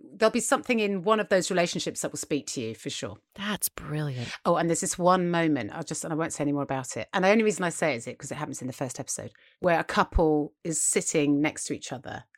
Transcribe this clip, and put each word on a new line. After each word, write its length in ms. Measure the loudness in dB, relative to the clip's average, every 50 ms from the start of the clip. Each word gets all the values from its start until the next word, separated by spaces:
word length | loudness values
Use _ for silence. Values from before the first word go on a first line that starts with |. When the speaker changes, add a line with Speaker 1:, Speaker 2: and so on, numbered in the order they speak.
| -20 -12 -2
Speaker 1:
there'll 160 | 2 2 2
be 100 | 2 2
something 400 | 0 2 0 0 0 0 0 0
in 220 | 0 0 0 0
one 160 | 2 2 2 2
of 80 | 2 2
those 200 | 2 2 2 2
relationships 520 | 2 2 2 2 0 -4 -4 -6 -6 -6
that 100 | -6 -6
will 60 | -6 -8
speak 280 | -6 -4 -4 -4 -4 -4
to 120 | -6 -6
you, 140 | -6 -6 -8
for 160 | -8 -10 -10
sure. 260 | -8 -8 -8 -10 -12 -14 _ _ -12
Speaker 2:
That's 340 | -8 -6 -6 -4 -4 -4 -6
brilliant. 600 | -6 -8 -10 -6 -4 -4 -4 -4 -4 -6 -6 -8 -8 -2 2
Speaker 1:
Oh, 120 | 2 2
and 120 | 4 4 2
there's 120 | 2 0
this 160 | 0 -4 -2 2
one 320 | 4 4 6 4 4 2
moment, 400 | 2 2 4 2 2 0 -2 -4
I'll 100 | -6 -8
just, 220 | -8 -8 -8 -8 -6
and 80 | -4
I 40 | -2
won't 160 | -2 -2 -4
say 120 | -2 -2 -2
any 80 | 0
more 100 | 0 -2
about 340 | -2 -2 -4 -4 -6 -6 -8
it, 120 | -8 -6 -2 0
and 100 | 2 4
the 40 | 6
only 140 | 6 6 4
reason 200 | 2 2 0 -2
I 60 | -2
say 240 | -2 0 0 0 0
it 20 |
is 100 | -2 -4
it, 120 | -8 -12 -10
'cause 120 | -10 -10
it 60 | -8
happens 240 | -8 -6 -8 -8 -8
in 60 | -8
the 60 | -8 -6
first 260 | -6 -6 -6 -6 -8
episode, 320 | -8 -8 -8 -8 -8 -12 -14 _ _ _ _ -2
where 200 | 2 2 2 2
a 40 | 2
couple 680 | 0 2 0 2 2 4 4 6 6 6 4 2 -2 _ _
is 200 | -6 -4 -2 0
sitting 580 | 0 2 2 0 0 0 0 2 4 4 4 4
next 240 | 2 0 -2 -4 -6
to 80 | -6 -8
each 160 | -8 -8 -10
other, 320 | -10 -10 -10 -10 -12 -12 -14 _ _